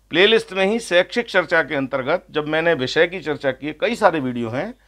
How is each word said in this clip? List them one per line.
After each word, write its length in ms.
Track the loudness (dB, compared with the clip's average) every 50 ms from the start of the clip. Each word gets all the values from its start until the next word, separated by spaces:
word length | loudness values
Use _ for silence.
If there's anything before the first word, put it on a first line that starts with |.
| _ _
प्लेलिस्ट 440 | 2 4 4 6 4 2 2 -2 -2
में 120 | 0 0
ही 140 | 0 0 -2
शैक्षिक 500 | -2 2 2 2 2 2 -2 -4 -4 0
चर्चा 340 | 0 0 0 2 2 0 0
के 120 | 0 -2
अंतर्गत 500 | -4 -4 -4 -4 -4 -2 -2 -2 -4 -4 -6
जब 160 | -6 -6 -4
मैंने 260 | -2 -2 0 2 2 0
विषय 340 | 0 -2 0 2 2 2
की 120 | 2 0 -6
चर्चा 320 | -8 -6 -6 -4 -4 -4
की, 220 | -4 -4 -8 -10 -6
कई 220 | -4 -4 -4 0
सारे 240 | 2 2 2 2 2
वीडियो 300 | -2 -4 -4 -4 -4 -4
हैं 240 | -4 -6 -6 -8 -10 -16 _